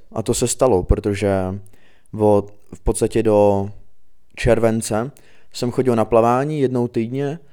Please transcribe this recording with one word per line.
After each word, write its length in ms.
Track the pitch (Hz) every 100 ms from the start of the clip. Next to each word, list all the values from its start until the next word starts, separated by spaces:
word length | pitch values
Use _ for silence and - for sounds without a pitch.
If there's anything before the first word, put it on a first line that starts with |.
| -
A 120 | -
to 100 | 113
se 140 | 120 123
stalo, 360 | - 131 98
protože 760 | 90 104 104 101 101 95 92 98 101 - - - - 107
od, 340 | 107 104 101 - -
v 60 | -
podstatě 440 | - 110 113 117
do 460 | 110 104 104 98 101 110 - - - - - -
července 760 | - 113 113 110 - 107 123 - - - -
jsem 180 | - 123
chodil 240 | 120 127 113
na 100 | 107
plavání 540 | 117 117 123 143 156
jednou 280 | 131 127 120
týdně 520 | 120 113 131 143 160 -